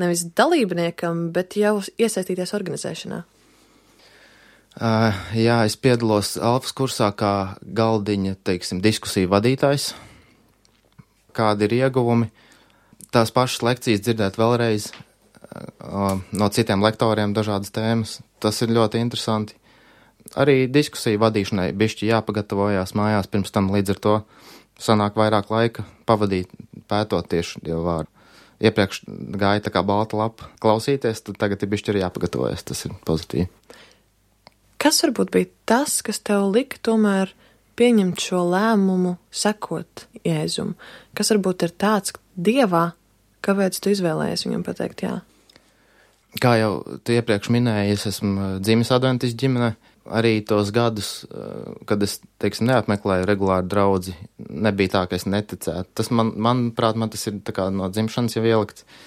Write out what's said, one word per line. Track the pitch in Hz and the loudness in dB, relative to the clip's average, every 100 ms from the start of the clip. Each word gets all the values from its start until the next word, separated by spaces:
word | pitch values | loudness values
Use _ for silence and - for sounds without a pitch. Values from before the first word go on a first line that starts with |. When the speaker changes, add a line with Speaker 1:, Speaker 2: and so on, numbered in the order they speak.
Speaker 1:
nevis | 180 170 | -2 0
dalībniekam, | 170 - 269 339 208 175 170 170 175 165 170 170 | -2 2 4 4 2 0 -2 -2 -4 -2 -2 -4
bet | 180 208 | -2 0
jau | 208 208 196 - | 2 0 -2 -2
iesaistīties | 226 190 185 180 180 208 | -2 0 -4 -4 -4 -6
organizēšanā? | 185 139 - 160 175 - 175 _ _ _ _ _ _ _ - - - _ - _ _ - | -6 -8 -8 -10 -10 -12 -12 _ _ _ _ _ _ _ -20 -20 -20 _ -20 _ _ -4
Speaker 2:
Ā, | 117 110 113 98 - 110 | 0 2 2 0 -2 0
jā, | 113 117 107 | 4 4 2
es | - | 2
piedalos | 135 120 117 104 98 - | 2 2 4 2 0 -2
alfas | 107 127 - | 0 0 -2
kursā | - 131 - 107 | -4 -4 0 0
kā | 101 104 101 95 98 | 0 0 0 -2 -8
galdiņa, | - 104 113 110 101 101 95 95 - | -6 0 2 2 0 -2 -2 -4 -4
teiksim, | 90 - 90 | -4 -4 0
diskusiju | 104 110 - - 90 | 0 0 -2 0 2
vadītājs. | 98 117 131 143 143 - - - - _ _ _ _ _ _ _ - - _ _ - | 4 4 2 2 2 -2 -10 -16 -20 _ _ _ _ _ _ _ -20 -20 _ _ -2
Kādi | 110 101 104 | 0 2 2
ir | 117 | 2
ieguvumi. | 135 127 120 117 110 - _ _ _ _ _ - - | 2 2 2 2 0 -4 _ _ _ _ _ -20 -2
Tās | 123 113 | 2 2
pašas | - 127 - 117 | 2 0 0 0
lekcijas | 123 - 104 107 | 0 0 0 0
dzirdēt | 110 98 104 | 0 0 2
vēlreiz, | 113 120 117 107 - - - _ _ - - | 2 2 2 -2 -4 -14 -20 _ _ -20 -20
ā, | - - - - 98 98 95 95 | -16 -16 -16 -10 -2 -2 -2 -4
no | - 104 | -2 0
citiem | - 113 98 107 | 2 2 2 2
lektoriem | 110 117 107 104 | 2 0 0 0
dažādas | 104 107 101 98 | 0 -2 -2 -4
tēmas, | - 110 117 107 - - _ | -4 -2 0 -2 -8 -18 _
tas | 107 107 | -4 0
ir | 117 117 | 0 2
ļoti | 110 113 | 2 0
interesanti. | 117 117 - 110 107 - _ _ _ _ _ _ - - | -2 -4 -2 -2 -4 -10 _ _ _ _ _ _ -10 0
Arī | 139 131 131 | 2 4 4
diskusiju | 139 147 - - 104 | 2 0 -2 -2 2
vadīšanai | 110 107 98 101 90 | 2 2 0 0 -2
bišķi | 98 110 - 104 | 0 -2 0 0
jāpagatavojās | 113 107 107 101 101 101 98 95 107 | 0 0 -4 -4 -2 0 0 -2 0
mājās | 104 107 92 | 2 0 0
pirms | 107 92 107 | -2 -2 0
tam, | 95 | 2
līdz | 101 98 95 | 2 0 0
ar | |
to | 104 107 104 - - - _ - | 0 0 -2 -16 -20 -20 _ -6
sanāk | - 107 104 107 | 0 2 2 2
vairāk | 107 107 101 | 2 2 0
laika | 110 117 - 104 - - | 0 0 -2 -12 -6 0
pavadīt, | 110 104 95 90 - - - - | 2 2 -2 -4 -12 -20 -20 -4
pētot | 104 107 92 82 | -4 0 -2 -2
tieši | 85 85 - - | -2 -2 -8 -6
Dievu | 82 85 | -4 -2
vārdu. | 82 78 _ - - - - | -2 -4 _ -20 -20 -20 -2
Iepriekš | 110 107 98 - - 50 - 98 | 0 2 0 -4 -12 -14 -10 -2
gāja | 98 104 | 0 0
tā | 104 | 0
kā | 95 98 | -2 0
balta | 101 110 107 | 0 -2 -2
lapa | 110 - - - | -4 -6 -18 -2
klausīties, | 110 110 127 139 117 110 | 0 2 2 0 0 -4
tad | - 98 | -8 -4
tagad | 104 98 | -2 -2
ir | 98 | -2
bišķi | 101 - | -2 -2
arī | 104 | -2
jāpagatavojas, | 92 - 87 60 62 - - | -2 -2 -4 -2 -4 -4 -8
tas | - - | -8 -8
ir | - - | -8 -2
pozitīvi. | 80 - 64 92 - - - - _ _ _ _ _ _ _ _ - | -2 -2 -2 -2 -6 -20 -20 -20 _ _ _ _ _ _ _ _ -2
Speaker 1:
Kas | 294 320 | 2 2
varbūt | 320 233 185 | 2 0 0
bija | 185 180 _ - | 0 0 _ 0
tas, | 226 294 - | 2 2 -2
kas | - 208 | -4 -6
tev | - 202 196 | -2 0 2
lika | 202 277 - | 2 0 -4
tomēr | - 226 214 196 190 - _ _ _ - | 0 2 4 2 0 -4 _ _ _ 2
pieņemt | 240 226 185 170 | 4 6 4 0
šo | - 180 175 | -2 0 2
lēmumu, | 180 220 220 190 185 180 180 _ | 2 2 4 4 2 0 -2 _
sekot | - 208 214 - 185 175 - - - 175 | -4 -2 -2 -6 -8 -10 -16 -20 -8 -2
Jēzum? | 160 165 - - - - - - - | -2 -2 -4 -6 -8 -14 -20 -12 -4
Kas | 208 | 2
varbūt | 214 190 180 170 | 2 2 0 -2
ir | - | 0
tāds | 202 214 - - _ - | 0 0 -2 -10 _ -4
Dievā, | 175 262 233 175 170 - _ _ _ _ | 2 4 4 2 0 -4 _ _ _ _
kāpēc | - 196 190 - | -2 2 0 0
tu | 196 | -2
izvēlējies | 202 175 156 151 175 190 | 0 0 0 -2 -2 -4
viņam | - 175 | -4 -4
pateikt | 175 - - 185 | -6 -8 -6 -6
jā? | - - _ _ _ _ _ _ _ _ _ _ - | -6 -10 _ _ _ _ _ _ _ _ _ _ -2
Speaker 2:
Kā | 123 113 | 2 4
jau | 110 78 - - | 2 -2 -6 -8
tu | - 120 | -2 0
iepriekš | 117 101 - | 2 0 0
minēji, | 120 123 107 101 104 | 0 2 2 0 0
es | 107 | -2
esmu, | 92 104 98 | -4 -2 -2
ā, | 98 95 | -2 -2
dzimis | 98 113 113 | 2 2 4
adventistu | 127 131 127 127 117 | 2 2 0 -2 -2
ģimenē. | 135 123 120 113 _ _ - 110 | 0 2 0 -2 _ _ -6 0
Arī | 113 110 104 | 2 2 2
tos | 107 101 | 0 2
gadus, | 110 120 110 98 - - | 2 0 0 -6 -10 -14
ā, | - 50 - - - - | -14 -12 -12 -12 -12 -4
kad | 104 101 | 0 0
es, | - - - | -4 -14 -6
teiksim, | 104 - 113 | -4 0 2
neapmeklēju | 127 110 101 101 92 92 | 2 2 0 0 0 2
regulāri | 101 98 92 92 | 2 2 0 0
draudzi, | 101 98 95 92 90 - - | 2 2 2 -2 -10 -16 -18
nebija | - 71 110 101 95 | -12 -2 0 2 2
tā, | 101 92 | 0 0
ka | 90 | -2
es | - | -2
neticētu. | 98 104 90 - 82 95 - | -2 -2 -6 -6 -6 -6 -6
Tas | 113 | -2
man, | 120 113 107 | 0 0 0
manuprāt, | 113 127 120 113 117 110 | 0 0 0 0 0 0
man | 110 | -4
tas | 110 - | -4 -6
ir | 101 - | -8 -6
tā | 104 | -4
kā | 95 | -2
no | 98 95 | -2 -2
dzimšanas | 98 110 - 117 113 | -2 -2 0 -2 0
jau | 113 | 2
ielikts. | 113 104 - - - | 2 2 -6 -20 -20